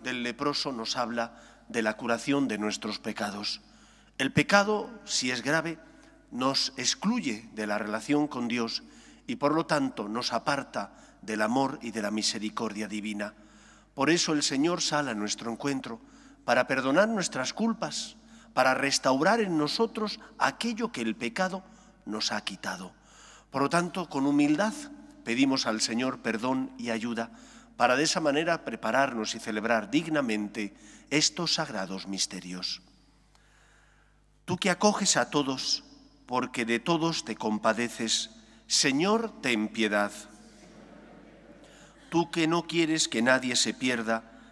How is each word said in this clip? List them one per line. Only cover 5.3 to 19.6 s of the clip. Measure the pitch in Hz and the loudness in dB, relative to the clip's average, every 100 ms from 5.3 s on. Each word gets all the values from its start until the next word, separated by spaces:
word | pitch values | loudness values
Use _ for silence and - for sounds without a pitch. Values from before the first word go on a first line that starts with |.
es | 123 | -2
grave, | 117 160 160 160 - - - - - | 0 0 0 -6 -12 -20 -20 -20 -12
nos | 120 131 131 - - | -2 0 0 -2 -2
excluye | 123 - 190 240 185 107 - | -2 0 0 0 -2 -6 -8
de | 107 107 | -6 -2
la | 104 | -2
relación | 104 110 110 147 147 | -2 -4 0 0 0
con | 131 120 | -2 -2
Dios | 120 117 - - - - - - | -2 -2 -4 -10 -20 -20 -20 -10
y, | 120 | -2
por | 143 | 0
lo | 156 160 | 0 2
tanto, | 151 135 - 104 | 0 0 -4 -6
nos | 113 120 | -4 -2
aparta | 117 - 139 123 - 101 - - - | -2 -2 -2 -2 -8 -8 -12 -20 -18
del | 101 107 | -6 -2
amor | 107 127 135 135 | 2 2 0 -2
y | 120 | -8
de | 110 | -4
la | 104 | -2
misericordia | 107 104 113 104 104 113 101 107 | 0 -2 -2 -6 -4 -6 -6 -6
divina. | 107 104 104 104 - - - - - - | -6 -6 -6 -8 -10 -20 -20 -20 -20 -14
Por | - 139 | -2 2
eso | 170 - | 4 4
el | 151 | 0
Señor | 139 135 160 175 | 0 2 2 2
sale | - 151 143 | 0 0 -2
a | |
nuestro | 104 104 - 113 | -2 -4 -4 -6
encuentro, | 113 143 135 123 113 - - - - | -4 -4 -4 -6 -14 -16 -20 -20 -10
para | - 123 123 | 2 4 4
perdonar | 135 131 151 220 | 0 2 4 4
nuestras | 220 170 131 127 | 2 -2 -4 -6
culpas, | - 226 220 156 - - - - - - | -2 -2 -2 -4 -6 -10 -14 -20 -20 -6
para | - 127 | 2 4
restaurar | 127 139 135 139 131 165 233 | 4 2 2 4 4 4 4
en | 202 | 2
nosotros | 160 | 2